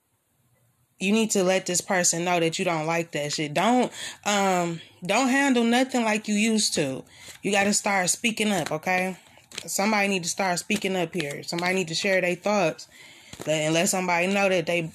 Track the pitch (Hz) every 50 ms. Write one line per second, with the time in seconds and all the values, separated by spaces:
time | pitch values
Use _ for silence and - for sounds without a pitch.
0 | _ _ _ _ _ _ _ _ _ _ _ _ _ _ _ _ _ _ _ -
1 | 180 190 202 226 220 214 - 208 185 180 190 190 185 - 180 175 - - 202 185
2 | 175 - - 165 175 180 180 175 165 165 160 - 185 180 170 160 151 160 170 170
3 | 165 165 - 151 147 147 147 - 160 147 147 156 180 220 247 254 233 - - -
4 | - - - - - 202 208 202 196 190 185 180 175 170 170 165 - - - -
5 | - 175 196 233 269 254 254 277 277 277 254 240 233 233 233 247 262 254 - 247
6 | 226 220 214 220 214 - 208 202 214 226 220 214 208 - - - 156 135 262 -
7 | - - - - - - - - - 185 202 196 202 202 202 - - 214 202 196
8 | 180 175 - - - 233 220 - 214 214 208 180 147 - 156 156 - 185 185 185
9 | 185 185 185 - - - - - - - - - - 175 - - 196 214 220 208
10 | 196 202 196 185 170 170 - - 202 190 175 170 - - 214 202 - 190 190 185
11 | 175 165 - 180 151 143 143 151 143 - - 170 175 180 185 190 185 160 165 -
12 | - 202 190 185 180 180 180 170 - 202 208 208 185 156 - - - - - -
13 | - - - - - - - - - - 156 160 151 156 160 165 170 - - 190
14 | 185 180 175 170 175 185 196 202 196 196 190 180 160 170 175 175 165 160 -